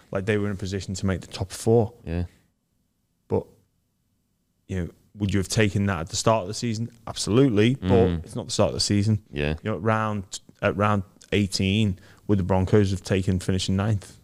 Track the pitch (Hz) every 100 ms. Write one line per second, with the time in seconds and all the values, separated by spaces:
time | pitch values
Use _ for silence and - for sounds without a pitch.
0 | _ 98 98 104 101 95 92 98 92 95
1 | 98 90 - - 98 - - 117 107 -
2 | - 85 87 _ _ _ _ _ _ _
3 | _ _ _ 98 - _ _ _ _ _
4 | _ _ _ _ _ _ - 95 82 -
5 | _ 104 101 98 90 - 107 104 101 87
6 | 82 - - 110 92 104 120 107 120 -
7 | - - - 110 139 101 117 131 92 95
8 | 92 82 80 123 95 - 92 64 - 104
9 | 104 107 - 71 73 76 104 90 107 110
10 | 110 104 92 - - _ 101 80 104 104
11 | - _ - 101 101 - 98 104 107 -
12 | - - - 101 92 92 92 107 98 95
13 | - 95 92 92 - 92 - 98 104 101
14 | - -